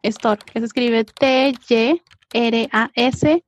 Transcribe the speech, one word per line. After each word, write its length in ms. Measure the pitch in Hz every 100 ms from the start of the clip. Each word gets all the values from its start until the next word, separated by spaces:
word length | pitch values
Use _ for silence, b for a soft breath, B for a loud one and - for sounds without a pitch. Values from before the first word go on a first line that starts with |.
Store, 360 | 214 220 226 208
que 160 | - 233
se 60 | 226
escribe 380 | - 240 226
T 500 | 220 - 269 262 269 247 -
Y 320 | 226 233 339 _ - _
R 340 | 226 233 226 226
A 180 | 214 233
S 480 | - 247 - 302 339